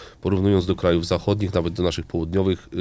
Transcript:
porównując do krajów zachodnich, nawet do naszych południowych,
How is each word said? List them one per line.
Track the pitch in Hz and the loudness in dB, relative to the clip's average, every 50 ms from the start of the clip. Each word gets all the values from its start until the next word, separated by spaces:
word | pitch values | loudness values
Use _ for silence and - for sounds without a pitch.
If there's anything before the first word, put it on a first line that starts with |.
| - - - - | -20 -20 -20 -6
porównując | - 92 101 92 95 101 101 95 90 | -2 0 0 2 4 4 4 4 2
do | 90 92 | 2 -2
krajów | 87 - 90 85 85 85 85 | 0 2 2 2 2 2 0
zachodnich, | 90 85 - - 101 104 104 92 92 | -2 -2 0 0 0 0 0 0 0
nawet | 90 82 85 87 | -2 -2 -2 -2
do | - 90 | -2 -2
naszych | 87 82 - 80 | -2 -2 -4 -6
południowych, | - - 85 82 80 85 98 95 95 92 - - - - 85 | -6 -6 -4 -4 -2 -2 0 0 0 0 -2 -6 -8 -6 -4